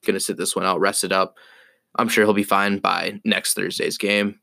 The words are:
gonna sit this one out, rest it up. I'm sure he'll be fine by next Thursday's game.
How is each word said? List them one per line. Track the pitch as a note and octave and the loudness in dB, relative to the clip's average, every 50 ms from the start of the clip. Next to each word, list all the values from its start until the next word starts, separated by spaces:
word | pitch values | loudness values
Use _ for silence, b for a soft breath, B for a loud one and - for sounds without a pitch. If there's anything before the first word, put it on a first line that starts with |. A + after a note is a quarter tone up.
| - | -2
gonna | - G2+ F#2+ | -2 -4 -2
sit | - - G#2 | -2 -6 -4
this | - F2+ G2 - | -4 -4 -4 -2
one | F#2+ F#2 | -2 0
out, | F#2 F#2 E2 | 0 0 2
rest | E2+ G2 G2+ - - | 0 0 0 0 -2
it | F#2 F#2+ | 0 2
up. | F#2+ F#2 - _ b b b b b b b b b b b _ | 0 0 0 _ b b b b b b b b b b b _
I'm | - A#2 A2+ | -2 -2 0
sure | - - G#2+ | 2 4 4
he'll | G#2+ G#2 | 4 4
be | G2+ G2 | 2 2
fine | G2 G2 G2 G2 G2+ G2 G2 | 2 2 2 2 2 0 0
by | G2 G2 F#2 F2 E2+ F2+ G2+ G#2 _ | 0 0 0 0 -2 -4 -6 -4 _
next | A2 G2+ F#2+ - - - | -2 -2 0 0 -2 -4
Thursday's | - F#2+ - - - - - - | -2 -4 -4 -2 -2 -2 -2 -2
game. | - - G2 G#2 G#2 - G2+ G3+ _ | -2 -2 0 2 2 2 0 -4 _